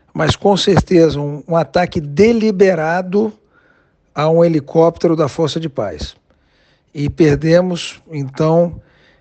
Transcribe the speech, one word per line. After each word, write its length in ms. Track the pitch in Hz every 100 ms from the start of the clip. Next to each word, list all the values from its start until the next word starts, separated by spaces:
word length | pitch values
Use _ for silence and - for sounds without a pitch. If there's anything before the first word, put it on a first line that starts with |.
| _
mas 240 | 156 151 -
com 200 | 202 190
certeza 640 | 202 156 - 175 160 143
um, 220 | 143 147 175
um 100 | 165
ataque 440 | 151 175 175 175
deliberado 1300 | 147 143 220 233 220 190 190 160 156 180 185 202 220 - _ _ _ _ _ _ _
a 140 | - 156
um 160 | 165
helicóptero 720 | 170 156 139 165 165 - 170 160
da 120 | 143
Força 300 | - 151 165
de 100 | 160
Paz. 480 | 127 101 76 - _ _ _ _ _ _ _ _
E 160 | 147 143
perdemos, 920 | 139 156 143 160 170 185 170 - - -
então, 720 | 151 131 139 160 165 170 - _ _ _ _